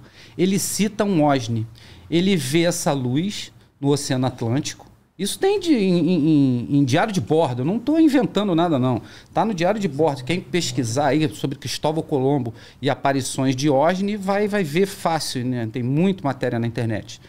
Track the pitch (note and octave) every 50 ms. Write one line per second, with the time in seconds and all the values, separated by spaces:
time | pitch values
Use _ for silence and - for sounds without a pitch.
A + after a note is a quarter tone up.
0 | - - - - - - - - E3 F#3 G3 F#3 - - - - F#3+ A3 A3 -
1 | G#3+ G3+ G3 D#3+ D3 D3 C#3+ C3+ A#2 A2 A#2 A2+ A2 A2+ - - - - - -
2 | - - D3+ E3+ F#3 F#3+ G3+ F3 C3+ B2+ C#3 E3+ E3 F3 F3 F3 - F3 D3 C#3
3 | B2+ B2 B2 D3 E3+ G3+ G3+ - - - - - - _ _ _ C#3 C#3 D3 C#3
4 | - - C#3 B2+ B2+ C3 - - B2+ A2+ A#2+ C#3 D3+ - - - - - - _
5 | _ _ _ _ F3 G3+ - - - G4 G#4 G#4 F4+ E4+ D4+ A#3 G3 F#3+ F3+ E3+
6 | D#3+ D#3 F#3 E3+ C3+ D#3+ D#3+ D3 C#3 C3+ B2+ A#2+ A#2 - C#3+ C#3+ C#3+ B2+ A#2+ D#3+
7 | G3+ A3 G#3 F#3 A#2 - D3+ D#3+ E3+ C#3 B2 A#2+ B2+ D#3+ G3 A#3+ A#3+ - D4+ E4
8 | D#4+ D#4 B3 D4 A3+ E3+ - G3 G#3 G3+ F3 D#3+ E3+ F3+ E3 C3 B2 B2+ B2+ C3
9 | - - - - - - - D#3 F3+ G#3+ A3 E3 E3+ F3 G#3+ A3+ G3 F#3 C3+ C#3
10 | D#3+ D#3+ C3+ B2+ B2+ B2+ E3 F#3 F#3 - - F3 E3+ B2 B2 C3+ C3 A2 A2 C3
11 | D3+ D3 B2+ D#3 D#3 C#3+ - - - C#3 C3 - - A#2 - - - D3+ D#3 D#3+
12 | D#3 - D#3 C3+ B2+ C3+ C#3+ D3 B2 A#2 A2 - - - - - - C#3 C3+ C3
13 | - C#3 C#3 C3+ B2+ - - - C3 C3+ C3 B2 C#3 D#3 C#3 C3 D3 E3 F#3 F#3
14 | G3 G3+ G#3 G#3+ F#3+ F#3+ G3 G3 G#3+ G#3 G3+ G#3 G3 C#3+ C#3+ E3+ G3 F#3+ F#3+ -
15 | - F3+ E3 D#3 - - - C3+ A#2+ B2+ B2+ B2 A#2 A2 A2 C3 A#2+ B2 C3+ D3
16 | E3+ G3 F#3 F#3+ - C#3 B2+ - - B2 A#2+ A#2 A#2 A#2 A2+ - A#2+ A2+ A2 G2+
17 | G2+ - - - -